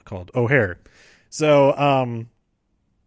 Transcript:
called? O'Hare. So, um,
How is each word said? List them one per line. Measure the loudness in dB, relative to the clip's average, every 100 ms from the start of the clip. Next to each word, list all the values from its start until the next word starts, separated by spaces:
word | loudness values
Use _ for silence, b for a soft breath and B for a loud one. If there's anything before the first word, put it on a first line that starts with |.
called? | -16 -16 -8
O'Hare. | -4 0 0 0 -6 _ b b b b
So, | -4 2 4 4 2
um, | 0 0 -2 -8 -14 _ _ _ _ _ _ _